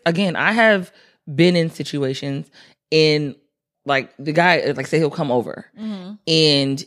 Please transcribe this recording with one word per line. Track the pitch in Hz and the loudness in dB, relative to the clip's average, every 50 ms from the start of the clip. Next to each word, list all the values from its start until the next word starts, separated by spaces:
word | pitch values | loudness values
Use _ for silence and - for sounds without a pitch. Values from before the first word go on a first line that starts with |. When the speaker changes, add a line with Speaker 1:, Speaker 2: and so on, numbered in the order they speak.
| - | -4
Speaker 1:
again, | 170 170 175 202 180 - | -2 0 0 0 -2 -2
I | - 139 180 220 | 0 0 0 2
have | 233 226 220 208 190 180 - _ _ _ _ _ _ - - 143 | 2 4 4 4 2 -2 -6 _ _ _ _ _ _ -16 -8 0
been | 135 170 180 180 | 2 2 4 4
in | 175 165 160 | 2 0 -2
situations | 160 - 143 - - 143 139 131 135 135 143 143 139 139 - _ _ - - _ _ _ _ - | -4 -8 -10 -8 -4 -4 -4 -4 -4 -6 -6 -6 -6 -8 -8 _ _ -20 -20 _ _ _ _ -2
in, | 156 156 156 156 151 151 151 139 - _ _ _ _ _ _ _ _ _ - | 2 4 4 4 4 2 -2 -4 -8 _ _ _ _ _ _ _ _ _ -4
like, | 143 139 131 127 - _ - | -2 -2 -2 -2 -6 _ -12
the | 139 151 151 | -6 -2 0
guy, | 170 170 180 175 151 - 135 139 | 2 4 4 4 2 2 -2 -2
like, | 135 135 | -4 -4
say | - - 156 | -2 0 0
he'll | 160 143 | 0 0
come | 151 - 156 143 | -2 -4 -2 0
over | 120 123 110 - - - - _ _ - | 0 -2 -2 -4 -8 -14 -16 _ _ -12
Speaker 2:
Mm-hmm. | 220 220 208 190 180 185 208 - - | -10 -10 -10 -10 -12 -16 -18 -10 -2
Speaker 1:
and | 165 160 160 160 151 143 139 135 139 139 135 - | 0 2 4 4 4 4 2 2 0 -2 -4 -8